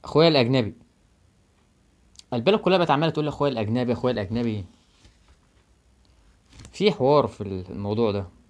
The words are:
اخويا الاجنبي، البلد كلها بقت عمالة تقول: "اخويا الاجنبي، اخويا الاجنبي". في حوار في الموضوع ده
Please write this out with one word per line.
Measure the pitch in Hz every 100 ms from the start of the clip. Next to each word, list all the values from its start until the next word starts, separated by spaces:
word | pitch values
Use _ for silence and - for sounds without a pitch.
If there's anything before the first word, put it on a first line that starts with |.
اخويا | - 147 165
الاجنبي، | 147 117 131 107 - _ _ _ _ _ _ _ _ _ _ _ _ _ - _
البلد | 123 117 214
كلها | 185 190
بقت | 165
عمالة | 143 160
تقول: | 151 151
"اخويا | 139 143
الاجنبي، | 120 104 120 120
اخويا | 120 127
الاجنبي". | 113 95 117 117 107 87 _ _ _ - _ _ _ _ _ _ _ _ _ _ _ _ _ _ - -
في | - 202
حوار | 202 131 147 113
في | - 98 95 92
الموضوع | - 101 107 113
ده | 101 92 _